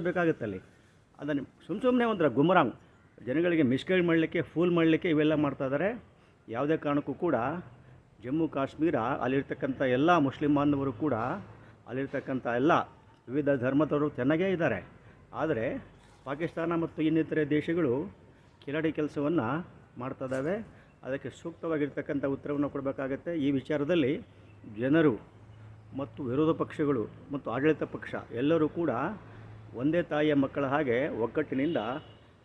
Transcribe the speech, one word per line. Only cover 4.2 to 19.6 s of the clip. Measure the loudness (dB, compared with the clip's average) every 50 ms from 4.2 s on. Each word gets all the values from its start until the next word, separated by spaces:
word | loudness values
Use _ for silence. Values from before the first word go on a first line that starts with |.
| 2 2 0 -2
ಫೂಲ್ | -4 -2 0 0 2 2 4 4
ಮಾಡಲಿಕ್ಕೆ | 4 4 4 4 2 2
ಇವೆಲ್ಲ | 2 4 4 4 4
ಮಾಡ್ತಾ | 2 2 0 0 -2 -4
ಇದ್ದಾರೆ. | -2 -2 0 0 -2 -2 -4 -10 -18 -20 _ _ _ _ _ _ -10
ಯಾವುದೇ | -6 -4 0 0 0 0
ಕಾರಣಕ್ಕೂ | 0 0 0 0 -2 -2 -4
ಕೂಡ | -2 0 0 2 2 0 -2 -4 -6 -10 -14 -20 -20 -20 -20 -20 -20 -20 _ _ _ -8
ಜಮ್ಮು | -4 -2 -2 -2 -2 0 -2
ಕಾಶ್ಮೀರ, | -4 -4 -2 -2 0 0 0 0 0 0 -2 -2 -2
ಅಲ್ಲಿರ್ತಕ್ಕಂಥ | 0 0 0 -2 -2 -6 -6 -4 -4 -2 0 2 2 4 4
ಎಲ್ಲ | 4 4 6 6
ಮುಸ್ಲಿಂ | 4 2 0 0 0 2 2
ಬಾಂಧವರು | 4 4 2 2 0 0 -4 -4 -2 -2
ಕೂಡ, | -2 0 0 -2 -4 -4 -6 -10 -14 -18 -20 -20 -20 -20 -20 _ -10
ಅಲ್ಲಿರ್ತಕ್ಕಂಥ | -8 -6 -6 -6 -6 -8 -6 -4 -6 -4 -2 -2 0 2
ಎಲ್ಲ | 4 4 4 2 2 -2 -8 -18 -20 -20 -20 _ _ -6
ವಿವಿಧ | -4 -2 0 0 0 0 0
ಧರ್ಮದವರು | 0 2 2 2 2 2 0 0 -2
ಚೆನ್ನಾಗೇ | -2 -2 0 0 2 2 0 0 0
ಇದ್ದಾರೆ. | 0 0 0 0 -2 -6 -10 -18 -20 -20 -20 -20 -20 -20 -14 -6 -4
ಆದರೆ | -2 -2 0 -2 -2 -4 -4 -6 -10 -14 -20 -20 -20 -20 -20 -16 -10 -10
ಪಾಕಿಸ್ತಾನ | -6 -6 -6 -6 -4 -4 -4 -2 -2 -2 -2
ಮತ್ತು | -4 -4 -2 0 0
ಇನ್ನಿತರೆ | 2 2 0 0 0 -2 0 2
ದೇಶಗಳು | 0 0 0 0 0 0 2 2 0 0 -2 -6 -10 -16 -20 -20 -20 -20 -20 -20 _ _ -12
ಕಿಲಾಡಿ | -8 -6 -2 -2 -2
ಕೆಲಸವನ್ನು | -2 -2 -4 -4 -2 -2 -2 0 0 0 0 0 -2 -4